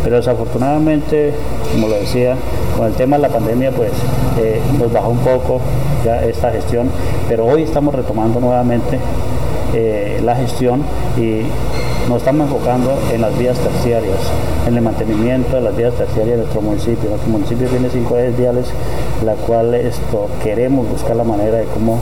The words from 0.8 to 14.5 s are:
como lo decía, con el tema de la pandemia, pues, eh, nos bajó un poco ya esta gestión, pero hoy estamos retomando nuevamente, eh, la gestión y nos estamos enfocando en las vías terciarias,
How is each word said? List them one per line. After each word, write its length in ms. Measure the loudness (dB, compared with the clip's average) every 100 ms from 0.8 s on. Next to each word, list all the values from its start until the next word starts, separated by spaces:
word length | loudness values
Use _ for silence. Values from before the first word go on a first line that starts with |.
| 2 0 0 0 0 0 -2 -2 0
como 160 | 0 0
lo 60 |
decía, 420 | 0 0 0 0 0 -2 -2 0 0
con 120 | 0
el 60 |
tema 240 | 0 2 2
de 40 |
la 80 | 2
pandemia, 400 | 0 0 0 0
pues, 220 | 0 -2 0 0 0 0 2
eh, 200 | 0 0 0 2
nos 120 | 2
bajó 180 | 0 0
un 100 | 0
poco 420 | 2 2 0 -2 0 0 0 0
ya 220 | 0 0 0
esta 240 | 0 0
gestión, 400 | 0 -2 0 0 0 -2 0 0
pero 160 | 0 2
hoy 160 | 2
estamos 320 | 2 0 0
retomando 460 | 0 -2 0 0 2
nuevamente, 580 | 2 2 2 0 0 -2 -2 0 0 0 0 0 0 0
eh, 440 | 0 0 -2 -2 0
la 100 | 0
gestión 460 | -2 0 0 0 0 -2 0 0
y 280 | 0 0 -2 -2 0 0 0 0 0
nos 80 | 0
estamos 300 | 0 0 0
enfocando 500 | 0 0 0 0 0 0
en 80 | 0
las 160 | 0 0
vías 180 | 0 0
terciarias, 580 | 0 0 0 0 0 0 0 0 0